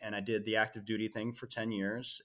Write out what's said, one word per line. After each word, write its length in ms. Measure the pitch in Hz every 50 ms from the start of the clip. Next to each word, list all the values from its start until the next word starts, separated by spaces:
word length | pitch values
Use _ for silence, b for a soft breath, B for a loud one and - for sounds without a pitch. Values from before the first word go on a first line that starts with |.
and 140 | 113 107 104
I 40 | 101
did 240 | 98 107 113 104 101
the 120 | 110 107
active 280 | 110 110 110 - 110 101
duty 240 | 110 110 104 110 110
thing 240 | - 113 107 120 117
for 140 | - -
ten 240 | 113 - 120 110 113
years. 520 | 110 98 95 101 110 120 131 - - - -